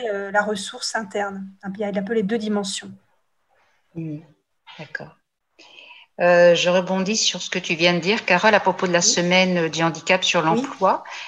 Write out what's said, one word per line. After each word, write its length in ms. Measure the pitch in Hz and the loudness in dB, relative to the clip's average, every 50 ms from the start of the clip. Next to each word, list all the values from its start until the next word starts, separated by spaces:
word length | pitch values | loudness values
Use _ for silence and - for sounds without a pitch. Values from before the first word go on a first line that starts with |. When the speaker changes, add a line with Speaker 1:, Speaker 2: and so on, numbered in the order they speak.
| 247 220 | -6 -6
Speaker 1:
euh, 200 | 202 196 196 196 | -6 -6 -6 -2
la 100 | 196 208 | 0 0
ressource 540 | 208 208 214 196 - - - 247 - - - | 0 0 -2 -6 -8 -10 -10 -10 -8 -6 -6
interne. 500 | 220 220 196 - 208 202 196 196 196 196 196 - _ - 190 190 | -6 -6 -6 -6 -6 -6 -6 -6 -10 -12 -14 -16 _ -12 -12 -8
Il 40 | 214 | -6
y 40 | 208 | -6
a 60 | 202 | -4
un 140 | 196 208 190 | -4 -4 -4
peu 100 | 208 233 | -2 -2
les 100 | 226 196 | -2 0
deux 160 | 190 233 233 | 0 -2 -4
dimensions. 500 | 214 214 208 208 196 190 - - 196 196 196 - _ _ _ _ _ _ _ _ _ _ _ _ _ _ _ _ _ _ _ | -2 -2 -2 -4 -4 -4 -8 -10 -10 -14 -16 -20 _ _ _ _ _ _ _ _ _ _ _ _ _ _ _ _ _ _ _
Speaker 2:
Mhm. 280 | 165 160 156 151 151 - - _ _ _ _ _ _ _ - - - | -10 -10 -8 -10 -12 -14 -18 _ _ _ _ _ _ _ -20 -20 -20
D'accord. 360 | 151 - - - - 160 - _ _ _ _ _ _ _ _ _ - - - - - - - - - _ _ - | -16 -14 -14 -14 -14 -16 -20 _ _ _ _ _ _ _ _ _ -20 -20 -20 -20 -20 -20 -20 -20 -20 _ _ 0
Euh, 340 | 175 175 175 175 175 175 170 | 4 6 6 8 8 8 8
je 140 | 165 - 180 | 6 4 2
rebondis 480 | 180 185 180 175 190 190 190 190 220 214 | 2 2 2 0 -2 -2 -2 -2 -2 0
sur 240 | - - - 180 | 0 -2 -2 -4
ce 80 | - - | -6 -6
que 100 | - 185 | -6 -6
tu 160 | - - 175 | -4 -4 -2
viens 180 | 151 170 175 175 | 0 2 2 2
de 60 | 170 | 2
dire, 240 | 156 185 220 233 - | 0 0 -2 -2 0
Carole, 320 | - 185 175 208 214 208 | 0 2 4 4 4 4
à 60 | 190 | 4
propos 260 | - 190 180 - 196 180 | 2 0 0 0 0 0
de 60 | 170 | 2
la 60 | 170 | 2
Speaker 1:
Oui. 40 | 170 | 2
Speaker 2:
semaine 640 | - - 180 175 175 180 185 185 185 180 175 165 156 | 2 2 0 0 2 2 4 4 2 2 0 0 -2
du 160 | 156 160 165 | 0 0 -2
handicap 400 | 165 160 165 - - 185 185 196 | -2 -2 -2 -2 0 0 0 2
sur 160 | - - 175 | 0 0 2
Speaker 1:
Oui. 60 | 156 | 2
Speaker 2:
l'emploi. 580 | 160 175 233 269 - - - 196 190 254 - - - - - - | 2 0 0 -2 -4 -4 0 2 2 2 0 -4 -10 -16 -16 -16